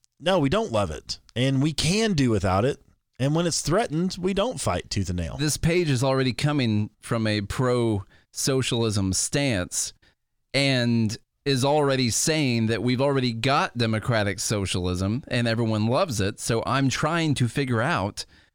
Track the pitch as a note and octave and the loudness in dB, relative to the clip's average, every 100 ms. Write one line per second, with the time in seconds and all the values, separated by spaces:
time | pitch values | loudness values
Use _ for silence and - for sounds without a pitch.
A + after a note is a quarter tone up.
0 | _ _ D#3+ F#3+ C3+ G3 A3+ A2 F#2+ C2 | _ _ 0 2 2 0 0 -2 -2 -4
1 | - - _ - C3 C3+ D3 D3+ D#3 G3+ | -10 -12 _ -2 0 2 0 0 0 2
2 | A3+ E3 B2+ G#2+ F#2+ F#2 B2 - _ _ | 0 2 2 2 2 2 0 -2 _ _
3 | _ - C3+ D#3+ F3 - - G3 A#3+ D3+ | _ -4 -2 0 0 -2 0 0 0 -2
4 | F#3 F#3 F#3 F#3+ A3+ D#3 - F2+ - G#2 | -2 -2 -2 0 -2 -2 -2 -4 -4 -4
5 | F2+ F2 D#2+ F2 D3+ - E3 F3 D#3+ B2+ | -2 -4 -4 -4 -2 0 0 2 2 0
6 | C3+ C3+ C3 - D3 D3 A#2+ G#2 G#2 - | 2 2 0 0 0 2 2 0 -2 -6
7 | - A#2 A2 G#2 G2+ - B2+ B2 A#2 G#2 | -6 -2 0 0 -2 -2 0 2 2 0
8 | - _ _ - - C3 B2+ B2 A2+ G#2 | -4 _ _ -6 0 0 0 0 0 0
9 | F#2+ F#2 - C#3+ C#3 G2+ F2+ - - - | 0 0 -2 0 0 0 -2 -4 -6 -10
10 | _ _ _ _ _ C3 C#3 B2+ A#2+ A#2 | _ _ _ _ _ 0 2 2 2 2
11 | A2 A2+ _ _ C#3 C3+ C#3 D3+ C#3+ C3 | 0 -2 _ _ -2 0 2 2 2 2
12 | B2 - - D#3 C#3 A#2 A2 A2+ A#2+ B2 | 0 0 0 0 2 2 0 0 0 2
13 | C#3+ C3+ B2+ A2+ B2 C#3+ F#3 A#2+ A2+ G#2+ | 2 2 0 0 0 2 0 0 -2 0
14 | A2+ A2+ G2+ F#2+ - G#2+ F#2+ F#2+ F2+ F2+ | 0 0 0 -2 -2 -2 -2 -2 -2 -2
15 | G2 A#2 - B2 A#2+ A2+ A2+ G#2+ A2 C3+ | -2 -2 -4 -2 0 0 0 0 2 0
16 | F#3+ G#2+ G2 - - A#2 F2+ C3 C3+ - | 0 0 -2 -2 -2 -2 0 0 0 0
17 | D#3 E3+ D#3+ B2+ B2 - C3+ A#2 B2+ D3+ | 0 0 0 0 0 0 -2 0 0 0
18 | G2 - - - _ | -2 -6 -14 -18 _